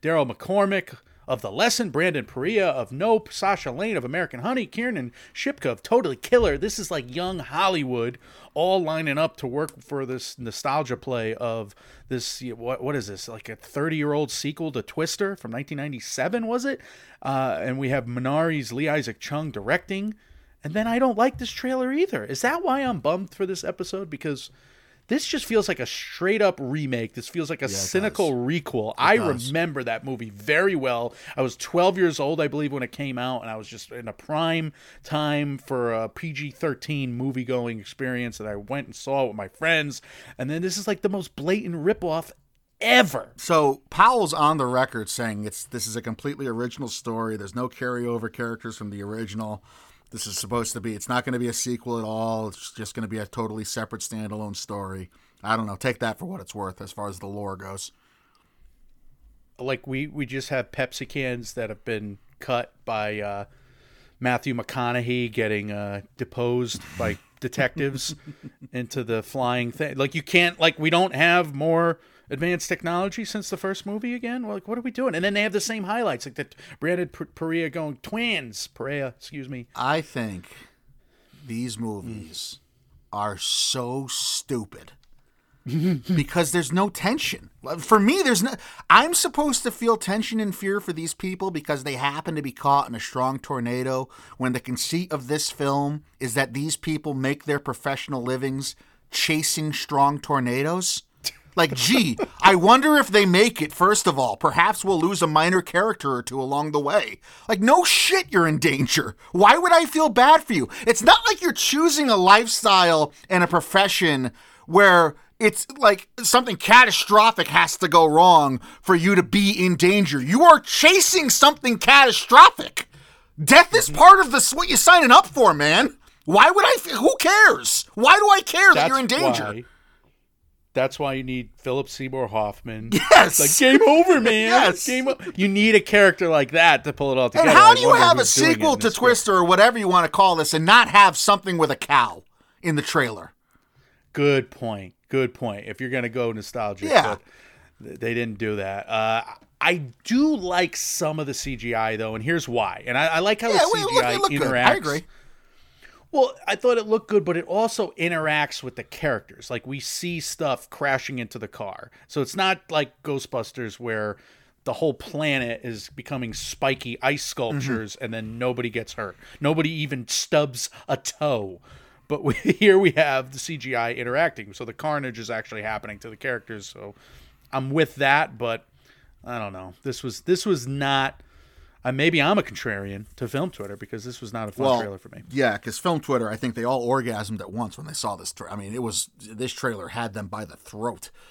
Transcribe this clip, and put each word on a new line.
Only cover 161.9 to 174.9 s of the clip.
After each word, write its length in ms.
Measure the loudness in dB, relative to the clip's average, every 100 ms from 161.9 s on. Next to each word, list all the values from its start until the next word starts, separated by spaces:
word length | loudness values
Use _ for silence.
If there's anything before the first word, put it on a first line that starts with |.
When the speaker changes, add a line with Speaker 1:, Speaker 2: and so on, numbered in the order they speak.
| _ _
Speaker 1:
So 160 | -6
it's 140 | -4 -2
not 240 | -2 -2 -2
like 320 | -2 -2 _
Ghostbusters 800 | -8 -8 -6 -6 -6 -10 -12 -10
where 360 | -6 -4 -6 -8 _ _ _ _
the 120 | -10
whole 200 | -4 -4
planet 680 | -4 -8 -6 -2 -2 -4 -8
is 260 | -10 -12 -14
becoming 420 | -18 -10 -8 -8
spiky 640 | -10 -12 -4 -2 -2 -6 -4
ice 220 | -2 -2
sculptures 680 | -6 -6 -4 -4 -4 -6 -6 -12
Speaker 2:
Mm-hmm. 80 |
Speaker 1:
and 100 | -10
then 240 | -10 -10 -6
nobody 320 | -4 -4 -4
gets 220 | -6 -8
hurt. 240 | -10 -12 -12 -20 -4
Nobody 300 | 0 0 -2
even 360 | -4 -6 -6 -6
stubs 640 | -6 0 0 0 -4 -12 -12 -6
a 80 | -6
toe. 640 | -6 -6 -4 -4 -6 -14 _ -20 -20 _ -8
But 160 | -4
we, 120 | -4
<laughs> 260 | -2 -2 4
here 180 | 6 6
we 140 | 6
have 400 | 4 2 0 -4
the 80 | -10
C 160 | -10 -10
G 180 | -6
I 180 | -4 -4
interacting. 600 | -4 -4 -2 -2 -4 -14
So 120 | -14
the 80 | -14
carnage 460 | -10 -6